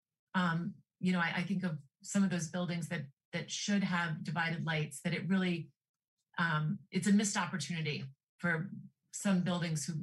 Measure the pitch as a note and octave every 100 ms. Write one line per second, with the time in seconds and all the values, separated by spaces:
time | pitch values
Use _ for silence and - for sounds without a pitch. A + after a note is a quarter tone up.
0 | _ _ _ F#3 F3 E3 E3+ - _ _
1 | F#3 F3+ E3 F3 F3 F3+ F3+ D3+ - _
2 | - G3+ F#3+ F3 D#3 F3+ E3+ F3 D3+ E3+
3 | C3+ - _ E3+ - - - G3+ F#3 F3
4 | E3+ D#3 - E3+ E3 E3 D3+ D#3 D3+ -
5 | F3 E3+ E3 F#3+ F#3 E3+ C#3+ _ _ _
6 | _ _ _ - E3+ D#3 D3+ G3+ - F#3
7 | G3+ G3+ G#3+ G3+ E3+ F3+ - E3 D#3 C3
8 | C3+ - _ _ F3 D#3+ - - - -
9 | _ - G3+ F#3 F3 F3 E3+ D3+ - D#3